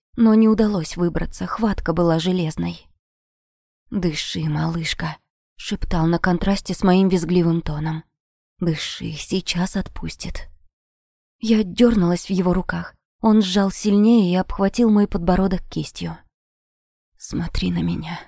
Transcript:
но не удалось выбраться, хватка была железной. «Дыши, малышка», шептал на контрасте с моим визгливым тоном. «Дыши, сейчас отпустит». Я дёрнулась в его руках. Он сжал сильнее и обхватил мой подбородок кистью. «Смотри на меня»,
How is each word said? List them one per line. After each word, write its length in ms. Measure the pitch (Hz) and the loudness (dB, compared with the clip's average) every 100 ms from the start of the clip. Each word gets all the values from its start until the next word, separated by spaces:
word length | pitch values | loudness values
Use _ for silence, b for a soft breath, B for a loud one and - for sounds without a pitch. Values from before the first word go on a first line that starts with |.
| _ - | _ 2
но 180 | 226 | 4
не 140 | 220 220 | 6 6
удалось 480 | 220 214 202 156 - | 4 2 0 -4 -2
выбраться, 500 | 175 160 165 - 185 | -2 -2 -4 -6 -8
хватка 460 | - 220 196 - | -2 -2 0 -2
была 260 | 165 170 160 | 2 2 2
железной. 680 | 170 185 160 - 170 170 - _ _ _ _ _ _ _ _ _ _ | 0 0 -2 -4 -6 -6 -14 _ _ _ _ _ _ _ _ _ _
«Дыши, 540 | 208 175 151 - 175 | -4 -4 -4 -6 -6
малышка», 720 | 156 151 160 165 160 - 160 151 _ _ _ - | -4 -2 -2 -4 -6 -6 -8 -8 _ _ _ -16
шептал 500 | - 202 - 170 160 | -10 -6 -2 0 2
на 140 | 170 | 2
контрасте 540 | 190 175 196 196 - | 0 0 0 -2 -4
с 100 | 185 | 0
моим 240 | 190 185 190 | 4 4 4
визгливым 520 | 180 160 180 170 165 | 2 2 2 2 2
тоном. 440 | 160 151 160 160 - _ _ _ _ - | -2 -4 -4 -6 -10 _ _ _ _ -6
«Дыши, 520 | 170 151 - - 175 | -4 -2 -6 -10 -10
сейчас 640 | 151 - 190 - 170 185 196 | -10 -6 -4 -4 -4 -2 -4
отпустит». 720 | - - 160 - - - - - _ _ _ _ _ _ _ _ | -6 -8 -10 -8 -8 -10 -12 -18 _ _ _ _ _ _ _ _
Я 240 | 220 220 | 0 2
дёрнулась 600 | 196 - 240 220 175 175 - | 2 2 4 4 2 0 -2
в 40 | |
его 240 | 190 180 | -2 0
руках. 400 | 185 - 170 175 - _ _ | 0 -2 -6 -8 -16 _ _
Он 220 | 220 214 | 2 4
сжал 280 | 190 190 196 | 4 0 0
сильнее 640 | - 214 202 214 233 180 | 0 0 4 6 6 4
и 40 | 180 | 2
обхватил 540 | 185 - 196 - 233 | -2 -2 0 2 4
мой 180 | 208 202 | 4 2
подбородок 540 | 185 170 180 190 185 - | 0 0 2 2 -2 -4
кистью. 480 | 160 151 - 170 160 _ _ _ _ _ _ _ _ _ _ | -8 -8 -8 -10 -10 _ _ _ _ _ _ _ _ _ _
«Смотри 540 | - - 165 - 185 | -10 -6 -4 -4 -2
на 100 | 175 | -2
меня», 380 | 170 160 160 170 | -2 -4 -6 -12